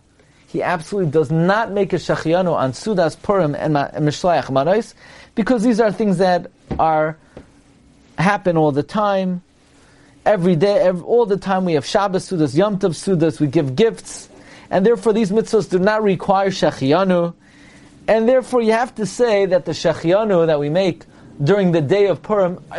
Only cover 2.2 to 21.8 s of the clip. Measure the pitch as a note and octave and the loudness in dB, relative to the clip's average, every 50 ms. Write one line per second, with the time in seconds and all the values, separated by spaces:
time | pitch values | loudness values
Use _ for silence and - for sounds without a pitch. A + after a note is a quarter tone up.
2.2 | - D#3+ E3 F3+ F#3+ F3 D#3 G2 C3 C3 B2 - - A3 G#3+ F3+ E3+ D#3 - - | -2 0 0 0 0 0 -2 -2 -2 -4 -4 -6 -6 -4 -2 0 0 -2 -2 -6
3.2 | - - G#3 G3 F3 D3 C#3+ D3 - D#3 D3+ C#3+ C#3 - - - D3+ D3+ C#3+ - | -4 -2 0 0 0 0 -2 -2 -2 -2 0 0 -2 -4 -4 -2 -2 -2 -2 0
4.2 | - F3+ E3+ D3 B2 - C3+ C3+ C#3 D#3+ F#3+ G#3+ A3 - - _ - - - - | 0 0 0 0 -2 -2 0 0 2 2 0 0 -2 -6 -12 _ -20 -20 -20 -20
5.2 | - - - - G3+ - C4 A#3+ F#3+ B3+ A#3+ G3 A#3+ G#3+ F#3 - A3+ G#3 F#3+ D#3+ | -20 -12 -6 -4 0 0 0 2 2 2 2 2 2 0 0 0 0 0 0 2
6.2 | G3 F#3 F3+ F3 - - _ _ _ - - - D3+ D#3+ D#3+ D#3 D#3 D#3 D#3 - | 2 2 0 0 -2 -6 _ _ _ -10 -4 -2 0 0 2 0 0 -2 -4 -10
7.2 | _ _ - - - _ _ _ _ _ _ _ _ _ _ _ _ _ - - | _ _ -20 -20 -20 _ _ _ _ _ _ _ _ _ _ _ _ _ -6 -2
8.2 | D#3 G3 G3+ G3+ G3+ F#3 E3+ D#3+ D#3 D3+ C3+ C#3+ C#3+ - - G#3+ G#3 G3+ G3 F#3+ | 0 0 0 0 0 0 0 2 2 2 0 -2 -4 -4 -4 -4 -2 0 0 -2
9.2 | F#3+ F#3 F3+ F3 - _ _ _ _ _ _ _ _ _ _ _ _ _ _ _ | -2 -2 -4 -6 -10 _ _ _ _ _ _ _ _ _ _ _ _ _ _ _
10.2 | - - G#3+ G3 E3 F#3 F3+ D#3+ E3 G3+ G3+ F#3+ - F3+ F#3 F3 - - G#3+ A#3+ | -2 0 0 2 2 2 2 2 2 2 2 2 2 2 0 -2 -2 0 2 2
11.2 | A#3 F#3+ G3+ F#3+ - F#3+ G3 F#3 F#3 F3+ E3 C#3+ - - - G#3+ G3 G3+ F3+ F#3 | 2 2 0 -4 -2 -2 -2 -2 0 0 0 0 -2 0 0 0 0 0 -2 -4
12.2 | - - F#3+ E3+ D#3 C#3 A#2+ D3+ G3 G#3+ G#3 F#3 G3+ F#3+ D3+ - - G3 G3 D#3 | -6 -4 -2 -2 -2 0 2 2 0 0 0 -2 -2 -2 -4 -4 -4 -2 0 0
13.2 | D#3+ E3 D3 - D3+ C#3+ A#2+ E3 D3+ C3+ B2+ C3+ A3 A3+ F#3+ - - - - - | 0 0 0 0 -2 0 0 0 -2 0 0 2 0 0 0 -4 -12 -16 -18 -18
14.2 | - - - - - - - - - - - F3 G3 A3+ A#3 - - A3+ G#3 A3 | -18 -20 -20 -20 -20 -20 -20 -20 -10 -4 -2 2 2 2 2 2 2 0 2 2
15.2 | A#3 F3 F#3+ A3+ G3+ - - A3 E3+ - F3+ F#3 F3+ G3+ G#3+ G#3+ A3 G3+ F#3+ D3+ | 0 0 0 -2 -2 0 0 0 0 0 0 0 2 2 0 2 0 0 0 0
16.2 | - - G3+ F#3+ G3 G3 F#3 - - D#3 C#3 - C3+ C3 D3 F3 G3 F#3+ F3+ F3 | 0 0 2 2 2 0 -2 0 0 -2 -2 0 0 2 2 2 2 2 2 0
17.2 | E3+ E3+ E3+ _ _ _ _ - - - - - - - - - - - G#3 A3+ | 0 -2 -6 _ _ _ _ -20 -20 -20 -20 -20 -20 -20 -20 -10 -2 0 2 2
18.2 | A3+ A3+ C4 C4 A#3 - - B3 A#3 G#3+ A3 A3+ B3 A3+ - - G#3+ F#3+ - - | 4 4 2 2 2 0 -2 0 2 2 2 2 0 -2 -4 -6 -6 -6 -2 -2
19.2 | B3 A#3+ G#3+ G3+ G3 F#3 F3+ F3+ - - D#3 - - F3 D3+ - - E3 F3+ G3+ | 0 2 2 2 2 2 0 0 0 -2 -6 -2 -2 -2 -2 0 0 0 2 2
20.2 | A3+ G#3+ G3 E3+ E3 D#3+ D#3+ C#3+ D3 D3 D3+ F#3 G3 F#3 D#3 - - - - - | 2 2 2 2 2 2 2 0 0 -2 0 0 0 0 -2 -4 -10 -20 -20 -20
21.2 | - - - - D3 C#3+ G3 G#3 G3 F3+ D#3+ E3+ | -20 -18 -10 -4 0 2 2 2 2 2 2 2